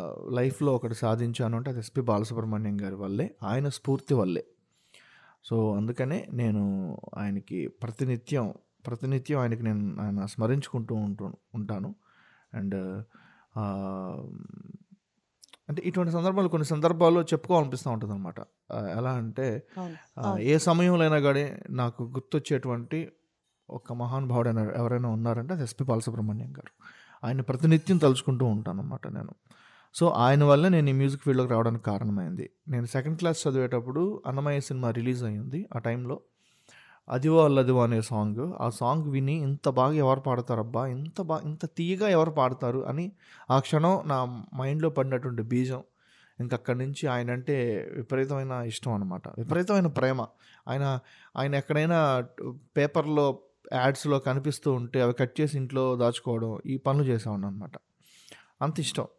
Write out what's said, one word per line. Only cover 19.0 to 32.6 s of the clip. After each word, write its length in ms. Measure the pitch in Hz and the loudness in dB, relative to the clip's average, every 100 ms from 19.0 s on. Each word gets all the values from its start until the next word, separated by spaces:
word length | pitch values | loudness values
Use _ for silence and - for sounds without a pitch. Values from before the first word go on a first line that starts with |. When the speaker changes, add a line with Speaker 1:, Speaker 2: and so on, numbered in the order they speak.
| 127 | -2
Speaker 1:
అంటే, 520 | 127 113 107 131 110 - - | -2 -4 -4 -4 -4 -8 -12
Speaker 2:
అవును, 420 | 180 160 _ - | -12 -12 _ -6
Speaker 1:
ఆ, 100 | 202 | -4
Speaker 2:
అవును. 120 | 190 | 0
Speaker 1:
ఏ 160 | 117 151 | 4 4
సమయంలో 440 | 175 170 180 180 | 4 4 6 6
అయినా 180 | 160 151 | 6 6
కానీ 320 | 143 139 143 - - | 4 4 0 -6 -8
నాకు 340 | 127 120 117 | -4 -4 -4
గుర్తొచ్చేటువంటి 1080 | 120 131 - 151 - 139 127 120 117 156 165 - _ _ _ _ - | -8 -8 -4 -4 0 -2 -2 -6 -4 -6 -8 -14 _ _ _ _ -16
ఒక 240 | - - | -14 -10
మహానుభావుడైన 800 | 120 120 135 131 123 120 113 107 - | -6 -4 -2 0 2 2 2 0 0
ఎవరైనా 340 | 120 123 123 | 0 0 0
ఉన్నారంటే, 440 | 110 117 117 127 | 0 0 -2 -2
అది 100 | 180 | -4
ఎస్పి 200 | 123 - | -4 -4
బాలసుబ్రహ్మణ్యం 640 | 117 113 - 113 107 107 123 | 0 0 -2 -4 -2 -4 -6
గారు. 240 | 135 - _ - - - - - | -12 -18 _ -20 -20 -20 -10 -4
ఆయన 160 | 135 | -2
ప్రతినిత్యం 560 | 127 123 160 160 160 180 | -2 2 6 6 4 6
తలుచుకుంటూ 480 | 151 127 - 123 123 | 6 6 2 2 2
ఉంటానన్నమాట 640 | 107 107 92 - - - | 0 -2 -6 -8 -8 -10
నేను. 220 | - - - _ _ _ _ _ - | -10 -12 -14 _ _ _ _ _ 2
So, 60 | 170 | 2
ఆయన 360 | - 123 143 | 6 6 8
వల్లే 260 | 147 143 180 | 8 8 8
నేను 200 | 175 143 | 6 4
ఈ 40 | |
మ్యూజిక్ 280 | 135 139 139 | 4 2 0
ఫీల్డ్‌లోకి 300 | 143 131 127 | 2 2 4
రావడానికి 320 | 117 117 113 | 2 2 0
కారణమైంది. 680 | 113 101 104 101 87 87 - _ | -2 -2 -2 -2 -4 -6 -10 _